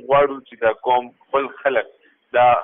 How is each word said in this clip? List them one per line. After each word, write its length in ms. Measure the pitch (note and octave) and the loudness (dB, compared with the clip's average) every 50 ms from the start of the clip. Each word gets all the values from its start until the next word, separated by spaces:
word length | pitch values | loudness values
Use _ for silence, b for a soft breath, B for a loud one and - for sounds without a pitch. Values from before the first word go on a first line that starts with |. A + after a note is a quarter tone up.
| B2 | -4
غواړو 340 | B2 C3+ C#3 C#3+ C#3+ C#3 C3+ | 0 2 2 2 0 -2 -8
چې 160 | - _ B2 A2 | -14 _ -12 -4
دا 100 | A#2 A2+ | -2 -2
قوم 380 | A2 - - B2+ B2 B2 B2 B2 | -2 -2 -4 -2 -2 -2 -2 -6
خپل 380 | _ _ _ _ - C#3 C#3 | _ _ _ _ -6 -4 -4
خلک 380 | B2 - - - C#3+ C3 A2+ G2+ - _ b b b b b _ _ - | -6 -12 -6 -6 -2 -2 -2 -4 -6 _ b b b b b _ _ 0
دا 200 | A#2+ B2 B2 B2 G#2+ | 2 4 4 2 2